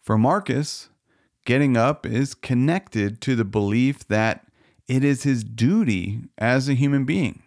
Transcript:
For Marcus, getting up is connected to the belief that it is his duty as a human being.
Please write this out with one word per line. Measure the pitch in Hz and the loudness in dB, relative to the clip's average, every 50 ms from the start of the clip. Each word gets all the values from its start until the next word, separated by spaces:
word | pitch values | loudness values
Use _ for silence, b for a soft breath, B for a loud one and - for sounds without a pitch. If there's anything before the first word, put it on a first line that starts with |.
For | _ - 113 110 | _ 0 0 2
Marcus, | 110 131 170 202 196 - 123 131 147 - - - - _ _ _ _ _ _ _ _ _ _ _ _ | 2 2 2 0 -2 -2 -2 -2 -2 -4 -8 -14 -16 _ _ _ _ _ _ _ _ _ _ _ _
getting | - 120 135 147 139 127 | 0 0 2 2 2 2
up | 113 113 131 151 - - | 2 2 2 0 -2 -6
is | - 113 113 139 135 - | -4 -2 -2 -2 -4 -6
connected | _ - - 127 123 127 147 165 190 - - - 110 101 101 107 113 | _ -6 -2 0 2 2 2 0 -2 -6 -6 -4 -2 -2 -2 -4 -4
to | - - 131 | -4 -2 -2
the | 117 113 | 0 -2
belief | 98 101 110 101 101 107 120 127 135 143 - - | -2 -2 -2 0 0 0 2 2 0 -2 -4 -6
that | _ 104 107 110 113 - - _ b b b b b b b b | _ -2 0 0 0 -2 -4 _ b b b b b b b b
it | - 131 131 | -2 0 2
is | 135 143 139 127 - | 2 2 2 2 0
his | 143 135 120 | 0 0 0
duty | 110 107 113 110 113 135 190 226 220 135 104 92 87 95 104 117 - - _ - | -2 -8 -2 0 2 2 4 2 2 2 0 0 -2 -4 -6 -8 -10 -14 _ -4
as | 107 117 123 135 131 139 | -2 0 0 0 0 0
a | 139 | 0
human | 123 143 139 139 139 135 | 2 2 2 2 0 0
being. | 127 165 196 165 104 - - _ | 0 0 0 0 -2 -4 -8 _